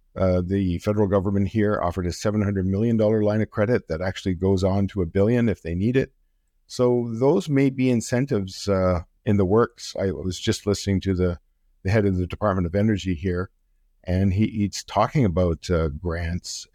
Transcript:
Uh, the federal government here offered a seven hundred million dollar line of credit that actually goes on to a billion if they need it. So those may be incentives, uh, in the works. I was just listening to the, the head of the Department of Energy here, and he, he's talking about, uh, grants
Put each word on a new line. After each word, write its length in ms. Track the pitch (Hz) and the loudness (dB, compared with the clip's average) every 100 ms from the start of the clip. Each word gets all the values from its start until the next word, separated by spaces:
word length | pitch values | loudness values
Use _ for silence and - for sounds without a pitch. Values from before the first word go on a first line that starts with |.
| _ - | _ -2
Uh, 240 | 92 90 90 | 2 2 0
the 320 | 98 92 87 | 0 0 -2
federal 300 | 104 104 101 | -2 0 2
government 400 | 98 98 98 95 | 2 2 0 0
here 320 | 110 104 104 | 2 0 0
offered 240 | 87 95 87 | -2 -2 -4
a 60 | |
seven 280 | - 107 107 | -4 -2 0
hundred 260 | 101 98 92 | 0 0 0
million 300 | 98 117 110 | 0 0 2
dollar 260 | 107 110 | 2 2
line 160 | 104 107 | 2 0
of 100 | 104 | -2
credit 380 | - 104 120 - | 0 0 0 -2
that 120 | 80 | -4
actually 340 | 92 - 98 | -4 -4 -4
goes 280 | 85 95 95 | 0 2 2
on 240 | 92 101 98 | 2 2 0
to 160 | 98 | -2
a 40 | 82 | -2
billion 420 | 98 104 123 117 | 2 2 2 0
if 140 | 92 | -2
they 120 | 82 | -4
need 220 | 87 110 131 | -2 0 0
it. 160 | - _ _ _ _ _ _ | -2 _ _ _ _ _ _
So 440 | - 123 123 120 | 0 2 2 -2
those 380 | 113 139 190 160 | 0 2 2 2
may 200 | 135 139 | 2 2
be 220 | 135 127 | 2 2
incentives, 800 | 120 - 123 139 110 95 - 101 | 2 0 -2 0 -2 -4 -6 -2
uh, 340 | 95 92 87 - _ 113 | 0 2 0 -4 _ 0
in 120 | 101 | 2
the 60 | |
works. 520 | 92 110 117 - - - | 2 2 2 -4 -12 -4
I 140 | 98 | -4
was 260 | 71 92 85 | -4 -6 -4
just 280 | 113 - 104 | -4 -2 -2
listening 340 | 98 101 95 | -2 0 0
to 140 | 98 | 0
the, 240 | 90 90 85 _ _ _ _ | 0 0 -2 _ _ _ _
the 80 | 92 | 0
head 160 | 110 101 | 2 2
of 100 | 90 | 0
the 120 | 87 | -2
Department 380 | - 104 95 85 | -2 -2 0 0
of 80 | |
Energy 400 | 98 110 101 92 | 0 0 0 -2
here, 360 | 80 92 87 92 _ _ _ _ _ | -4 -2 -4 -6 _ _ _ _ _
and 280 | 90 90 98 | -2 0 2
he, 140 | 95 110 | 2 0
he's 380 | 113 101 - | 0 -4 -4
talking 400 | - 101 113 156 | -4 0 0 2
about, 440 | 107 85 87 78 - | 0 2 0 -2 -2
uh, 200 | 85 80 | -2 -2
grants 800 | 76 90 82 85 87 - - - | -4 -6 -6 -4 -6 -8 -14 -16